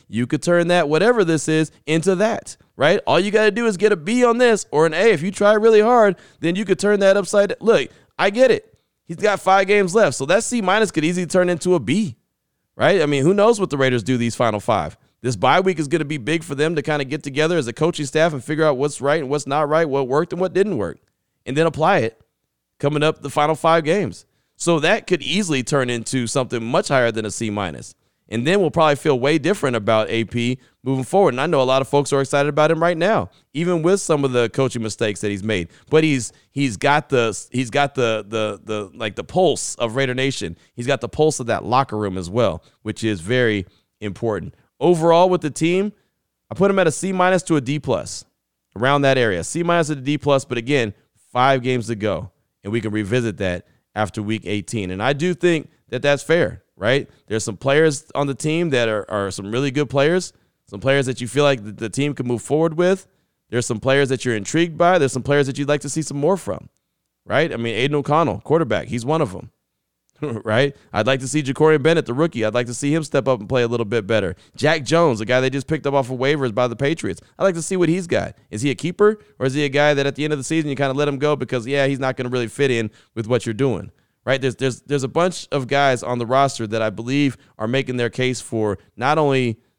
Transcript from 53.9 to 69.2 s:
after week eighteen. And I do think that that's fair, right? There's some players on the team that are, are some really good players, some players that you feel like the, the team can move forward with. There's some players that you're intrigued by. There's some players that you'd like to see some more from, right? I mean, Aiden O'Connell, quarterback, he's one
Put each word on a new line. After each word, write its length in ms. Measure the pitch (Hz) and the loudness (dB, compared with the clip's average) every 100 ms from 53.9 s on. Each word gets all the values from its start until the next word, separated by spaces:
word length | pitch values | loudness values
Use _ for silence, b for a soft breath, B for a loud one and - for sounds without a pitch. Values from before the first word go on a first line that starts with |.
| - | -4
after 260 | 104 - | -4 -4
week 220 | 104 110 87 | -6 -6 -4
eighteen. 460 | 104 92 117 90 | -6 -6 -6 -6
And 120 | 92 | -4
I 100 | 113 | -2
do 200 | 143 175 | -2 -2
think 360 | 180 175 165 - _ _ | 0 0 0 -4 _ _
that 120 | 123 | -4
that's 220 | 143 143 | 0 0
fair, 400 | - 170 117 - _ _ | 2 0 0 -4 _ _
right? 340 | 101 139 117 b b | 0 0 -2 b b
There's 160 | 107 | -4
some 140 | 110 98 | -4 -6
players 480 | 131 143 160 139 - - | 0 4 4 2 -8 -6
on 120 | 143 | -4
the 80 | 135 | -4
team 340 | 151 156 175 | -2 -2 0
that 180 | 131 117 | 0 0
are, 220 | 107 95 | -2 -4
are 220 | 104 98 | -4 -4
some 200 | 95 101 | -6 -6
really 200 | 113 139 | -4 -2
good 180 | 131 143 | -2 -2
players, 440 | 139 143 180 180 _ _ _ _ | 0 2 0 -4 _ _ _ _
some 120 | 101 | -6
players 260 | 135 139 127 | 0 0 0
that 140 | 123 | -4
you 60 | 120 | -4
feel 160 | 135 | 0
like 200 | 143 135 | 2 0
the, 80 | 104 | -4
the 180 | 98 110 | -10 -8
team 240 | 110 147 | -4 -4
can 140 | 135 123 | -4 -4
move 140 | 120 | -4
forward 360 | - 147 165 156 | -2 0 0 2
with. 300 | 180 190 - _ _ _ _ | 0 0 -4 _ _ _ _
There's 160 | 117 120 | -6 -4
some 140 | 110 | -4
players 300 | 123 135 139 | 0 2 2
that 160 | 131 127 | 0 -2
you're 100 | 110 | -4
intrigued 420 | 98 156 175 151 | -2 -2 -2 2
by. 200 | 175 180 | 2 4
There's 160 | 139 | 2
some 100 | 131 | -2
players 240 | 120 143 139 | 0 0 0
that 100 | 127 | -2
you'd 120 | 143 | -2
like 120 | 147 | -2
to 80 | 147 | -2
see 120 | 165 | -6
some 160 | 151 143 | -6 -2
more 200 | 147 190 | -2 -2
from, 320 | - 85 - _ _ _ _ _ _ | -4 -10 -10 _ _ _ _ _ _
right? 260 | 113 160 | 0 0
I 60 | 117 | -2
mean, 180 | 117 107 | -4 -2
Aiden 200 | 135 147 | 0 -2
O'Connell, 460 | 143 151 160 98 | 0 0 0 -2
quarterback, 460 | - 156 151 104 90 | -2 0 0 -2 -4
he's 180 | 123 117 | -8 -4
one 160 | 160 | -2